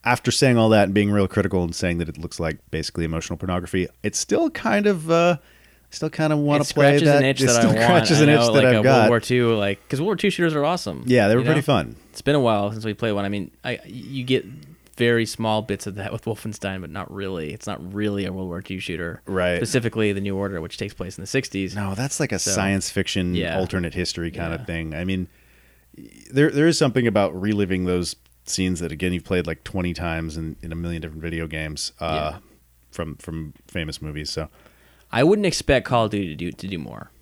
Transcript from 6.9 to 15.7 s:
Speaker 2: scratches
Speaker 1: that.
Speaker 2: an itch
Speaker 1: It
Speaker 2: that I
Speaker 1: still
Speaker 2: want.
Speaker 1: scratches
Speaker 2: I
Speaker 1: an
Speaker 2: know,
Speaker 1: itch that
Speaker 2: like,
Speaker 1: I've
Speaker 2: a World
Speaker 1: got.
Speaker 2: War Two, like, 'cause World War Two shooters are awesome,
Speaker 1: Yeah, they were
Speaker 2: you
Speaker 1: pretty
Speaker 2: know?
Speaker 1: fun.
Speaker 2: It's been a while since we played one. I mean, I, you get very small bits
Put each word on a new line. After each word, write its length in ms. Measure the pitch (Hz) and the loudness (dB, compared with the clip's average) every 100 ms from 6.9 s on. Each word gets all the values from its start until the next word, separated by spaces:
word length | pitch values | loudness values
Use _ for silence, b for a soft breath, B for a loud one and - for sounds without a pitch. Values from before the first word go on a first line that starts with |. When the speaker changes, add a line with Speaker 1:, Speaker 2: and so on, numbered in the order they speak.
| 143 | 6
Speaker 2:
scratches 60 | 156 | 6
Speaker 1:
that. 100 | 143 | 6
Speaker 2:
an 80 | 135 | 4
itch 160 | 131 | 4
Speaker 1:
It 60 | 131 | 4
Speaker 2:
that 80 | 117 | 6
I 40 | |
Speaker 1:
still 100 | 117 | 4
Speaker 2:
want. 100 | 113 | 4
Speaker 1:
scratches 380 | 117 175 - 151 | 6 6 6 6
Speaker 2:
I 20 | |
Speaker 1:
an 60 | 147 | 6
Speaker 2:
know, 60 | 151 | 6
Speaker 1:
itch 40 | 117 | 6
that 40 | |
Speaker 2:
like, 100 | 113 127 | 6 6
Speaker 1:
I've 60 | |
Speaker 2:
a 20 | 117 | 6
World 80 | |
Speaker 1:
got. 260 | 123 131 110 | 6 6 6
Speaker 2:
War 100 | 117 | 4
Two, 360 | - 123 120 110 | 2 2 4 2
like, 340 | 101 98 _ | 0 -2 _
'cause 100 | 135 | -4
World 60 | 175 | -2
War 80 | 190 | 0
Two 140 | 202 | 0
shooters 240 | 180 170 151 | 2 0 0
are 80 | |
awesome, 400 | 147 175 - 73 64 | 0 -2 -4 -8 4
Speaker 1:
Yeah, 200 | 123 101 | 6 6
they 80 | 117 | 4
were 60 | |
Speaker 2:
you 40 | 131 | 4
Speaker 1:
pretty 140 | 151 | 2
Speaker 2:
know? 40 | |
Speaker 1:
fun. 320 | 139 120 64 57 _ | 2 0 0 -10 _
Speaker 2:
It's 100 | - | -6
been 140 | - 143 | 0 2
a 40 | |
while 320 | 120 104 101 | 2 2 -2
since 140 | 110 110 | -4 -6
we 80 | |
played 180 | 101 113 | -4 -2
one. 120 | 101 101 | -2 -2
I 40 | |
mean, 220 | 101 92 _ | -4 -8 _
I, 160 | - 117 - | -10 -10 -12
you 380 | 120 - 135 | -16 -10 -8
get 220 | 123 127 95 131 - - _ - | 0 0 0 -18 -20 -20 _ -2
very 260 | 120 117 113 | 2 2 0
small 380 | - 110 107 | -4 -2 -2
bits 240 | 110 | -2